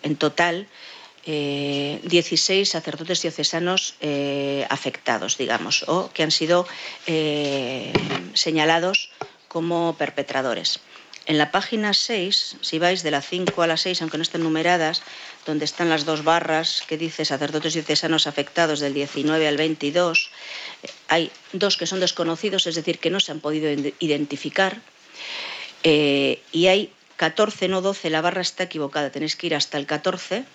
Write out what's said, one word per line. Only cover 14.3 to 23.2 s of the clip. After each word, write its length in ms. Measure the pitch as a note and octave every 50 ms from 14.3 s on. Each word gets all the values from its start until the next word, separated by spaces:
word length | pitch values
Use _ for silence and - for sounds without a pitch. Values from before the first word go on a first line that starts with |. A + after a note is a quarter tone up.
| - E3+
numeradas, 600 | E3 D#3+ D#3 D#3+ D#3+ F3 F3+ F3 D#3+ D#3 E3+ - - - - - - - - - -
donde 180 | - D#3 D3+ D3+
están 240 | D3+ - - F3 E3+
las 160 | D#3+ D#3 D3
dos 200 | D#3+ D#3 D3+ D3
barras 580 | E3 E3 E3+ E3 D#3+ D#3+ D#3 E3 - - - - -
que 100 | D#3+ D#3
dice 260 | E3 D#3+ - - D#3
sacerdotes 500 | - C#3+ C3+ D3+ C#3+ D3+ D#3 D3+ D#3+ D#3+
diocesanos 520 | E3 D3+ - D3+ D3 - D#3+ D#3+ D#3 -
afectados 540 | D3+ C#3+ D3 C#3+ - - E3+ E3+ D#3 D3+ D3
del 120 | D3 C#3+
diecinueve 540 | C#3 C#3 C#3+ C#3 - C#3+ C#3+ D3+ D#3 D#3+ D#3
al 100 | D3+ D3
veintidós, 760 | C#3+ D#3 D#3+ D#3 - D3 C#3+ D3+ F3 F3+ E3+ E3 - - - - - - - - - - - - -
eh, 60 | - - - - -
hay 240 | - D3+ E3+ D#3+ - - - - -
dos 240 | - F#3 G#3 G3 F#3+
que 100 | - F3
son 140 | - F#3+ F#3+
desconocidos, 680 | F#3 E3+ - - E3+ E3 E3 - - G#3 F#3+ F#3+ E3
es 80 | F3+ D#3+
decir, 240 | E3 D3+ E3+ E3 -
que 120 | - E3
no 100 | F#3 G3